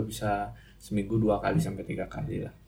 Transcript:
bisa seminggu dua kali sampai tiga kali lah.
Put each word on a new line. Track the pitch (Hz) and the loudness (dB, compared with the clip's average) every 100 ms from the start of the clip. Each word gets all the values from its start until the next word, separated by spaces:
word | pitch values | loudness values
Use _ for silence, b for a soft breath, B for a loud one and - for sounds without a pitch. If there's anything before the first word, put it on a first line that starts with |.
| 107 | 2
bisa | - 107 101 104 b b b | 0 0 0 -2 b b b
seminggu | - 104 101 113 | -4 -2 2 4
dua | 107 101 | 4 4
kali | 98 160 | 4 2
sampai | - 95 - | 2 -2 -4
tiga | - 92 | -6 -6
kali | - - - - | -6 -4 -4 -6
lah. | - | -10